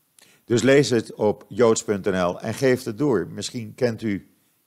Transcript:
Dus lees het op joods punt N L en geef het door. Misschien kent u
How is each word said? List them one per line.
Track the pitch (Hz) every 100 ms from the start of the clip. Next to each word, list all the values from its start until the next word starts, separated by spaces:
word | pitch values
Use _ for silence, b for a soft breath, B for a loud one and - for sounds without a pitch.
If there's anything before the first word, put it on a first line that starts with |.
| _ _ b b -
Dus | 117
lees | 120 139 131
het | 120 110
op | - 107 101 -
joods | 101 117 110
punt | - 101 101
N | 92 87
L | 90
en | 113
geef | 107 135 123
het | - 104
door. | 147 104 85
Misschien | 107 98 123 110 -
kent | 123 110
u | 113 95 - _ _ _